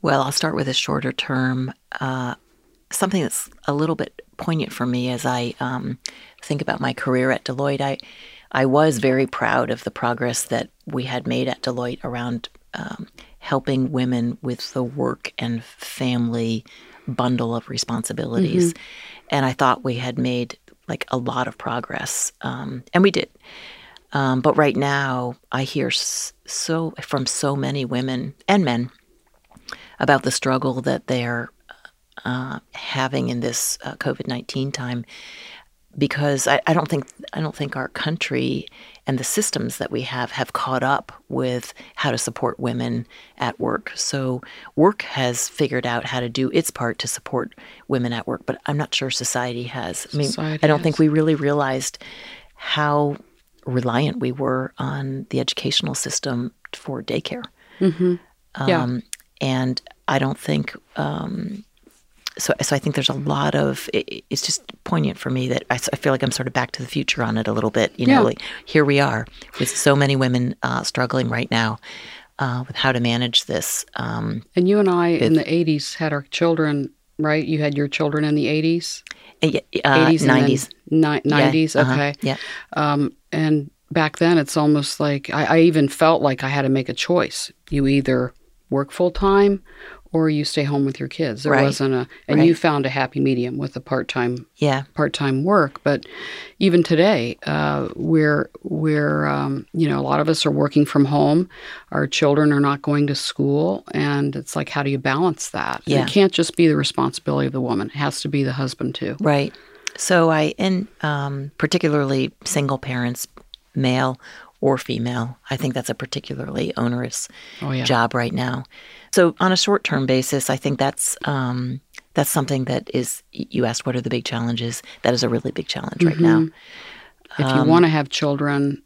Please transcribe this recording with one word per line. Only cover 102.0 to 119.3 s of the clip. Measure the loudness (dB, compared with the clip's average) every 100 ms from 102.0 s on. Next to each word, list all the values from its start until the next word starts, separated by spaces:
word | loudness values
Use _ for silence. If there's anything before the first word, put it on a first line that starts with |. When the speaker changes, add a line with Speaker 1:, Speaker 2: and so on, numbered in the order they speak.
| -2
Speaker 2:
children | 2 4 6 4
are | 4
not | 4 2
going | 0 2 2
to |
school. | 0 -4 -2 0 2 2 -2 -4
And | -2 0 2 0
it's | -2 -6 -6
like, | -4
how | -2
do | -2
you | 0
balance | 0 2 2 0 -6
that? | -6 -4 -4
And | 0
Speaker 1:
Yeah. | 2
Speaker 2:
it | 4
can't | 6 6
just | 4 0 4
be | 6
the | 6
responsibility | 2 0 -2 -2 -2 0 0
of |
the | -2
woman. | -2 -2 -2
It | -2
has | -4 -2
to | -2
be | 0
the | 0
husband, | -2 -4 -4 -6
too. | -4 -6 0
Speaker 1:
Right. | 2 2 2 -6 -20 -14 -14 -8
So | 2 4 6
I, | 4 2 0
and, | 0 0 -4 _
um, | -4 -2 -2 -4 -8 -2
particularly | 0 2 2 2 2 0 -2 _
single | -4 -2 0 -2
parents, | -4 -4 -4 -4 -10 -14 -20 -20 _
male | -2 0 2 0 -2 -10 -20 -20 _
or | 0 0
female, | -2 -4 -2 -2 -4 -8 -6
I | -4
think | -2
that's | -2 -4
a |
particularly | -6 -6 -8 -8 -8 -6 -4 -4 -2
onerous | -2 -2 -4 -6 -10 -14 -20 -10
Speaker 2:
Oh, | -4
yeah. | -2
Speaker 1:
job | 0 2 2
right | 0 -2
now. | -2 -2 -4 -8 -16 -20 -20 -2
So | 4 4